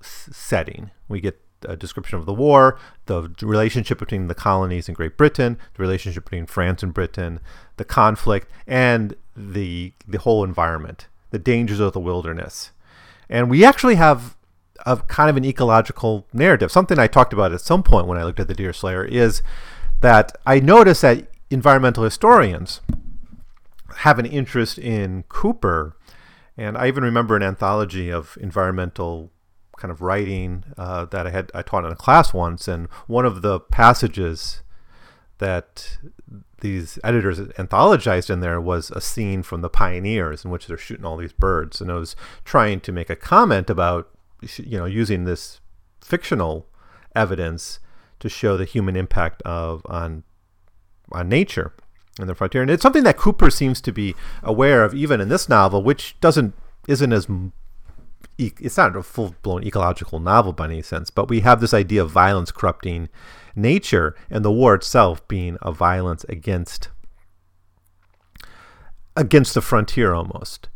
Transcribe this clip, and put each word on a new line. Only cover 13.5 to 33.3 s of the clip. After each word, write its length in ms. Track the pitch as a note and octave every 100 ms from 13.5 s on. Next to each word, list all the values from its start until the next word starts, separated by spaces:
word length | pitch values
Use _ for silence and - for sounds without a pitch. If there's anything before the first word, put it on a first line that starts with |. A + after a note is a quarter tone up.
| C#3 A#3
actually 300 | - B3+ F#3+
have 420 | D#3 C3 A#2+ - _ _ _ - B2
of 220 | B2 -
kind 220 | - D3+
of 80 | C#3
an 80 | C3
ecological 800 | B2+ B2 A2 - - A2+ G#2+ -
narrative. 380 | A2+ F3 D#3+ F#3
Something 280 | F3+ F#3+ E3
I 80 | A2+
talked 260 | - B2
about 180 | G#2 F#2+
at 100 | F2
some 220 | - F3+
point 240 | - G#2+ F2+
when 100 | F2
I 60 |
looked 160 | E2+ G2
at 80 | F2+
the 60 |
Deerslayer 500 | E2+ F#2+ - F#2 F#2
is 380 | F#2+ A#2+ A2+ A#2 - - - - - -
that 340 | A#2+ A2 - - C3
I 140 | C3+
noticed 420 | C3+ A3+ G3 -
that 260 | C3+ A#2+ - - -
environmental 540 | C3 C#3+ C3+ B2+ A2+
historians 800 | A2 - G#3+ A#3 A2 E2 F2+ - - - - - - - - - - - - -
have 220 | D3+ B2
an 60 | A#2+
interest 520 | D3 B2+ B2 A2+ -
in 460 | A#2+ A2 F#2+ F#2 -
Cooper. 640 | - G3+ - F#2+ E2 D#2 - _ - - _ _ -
And 200 | G#2+ A2+
I 100 | B2+
even 160 | C3+
remember 320 | B2 A#2 A2+ G#2
an 80 |
anthology 640 | G2 F#2+ G2 G#2+ G2+ F#2 F2
of 280 | E2+ D2+ -
environmental 880 | G2 G2 F#2 F#2 F2+ - E2+ E2 E2+ _ _ _ _ -
kind 140 | F#2
of 100 | D#2+
writing, 640 | F2+ G2 G2 F#2+ F2+ F#2 - -
uh, 280 | F2+ F2+ E2+
that 220 | F#2+ F2
I 20 |
had, 220 | F#2 F2+
I 80 | F2+
taught 240 | - G2 E2+
in 60 |
a 40 | E2
class 380 | - D#3 -
once. 340 | F#2 E2+ F2 -
And 200 | E2+ E2 - -
one 180 | A#2+
of 160 | B2